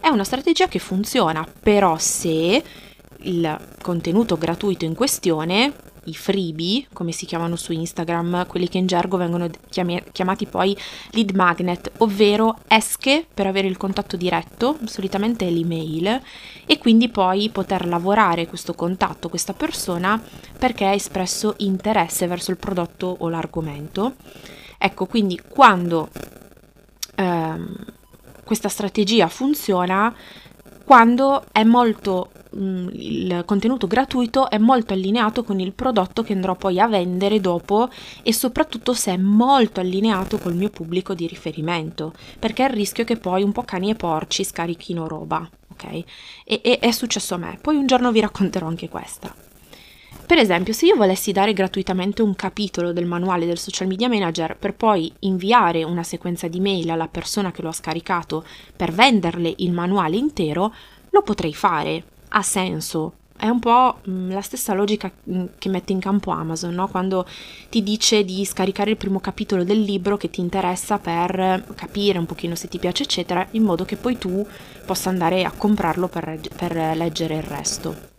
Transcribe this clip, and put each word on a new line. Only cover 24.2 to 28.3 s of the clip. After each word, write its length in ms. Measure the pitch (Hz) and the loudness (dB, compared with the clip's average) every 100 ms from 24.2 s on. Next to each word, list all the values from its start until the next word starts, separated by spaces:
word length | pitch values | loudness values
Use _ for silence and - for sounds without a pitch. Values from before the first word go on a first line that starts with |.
| - - - - - - | -20 -20 -20 -20 -20 -4
Ecco, 260 | 196 - | -4 -2
quindi 340 | 185 233 202 175 - | -2 0 0 -2 -8
quando, 640 | - 254 185 175 165 156 - - - - - - _ - _ - - | 6 8 8 2 -2 -2 -10 -16 -16 -20 -20 -20 _ -20 _ -12 -2
ehm, 600 | 185 170 160 165 170 - - - _ - - | 0 0 -2 -4 -8 -12 -16 -18 _ -20 -20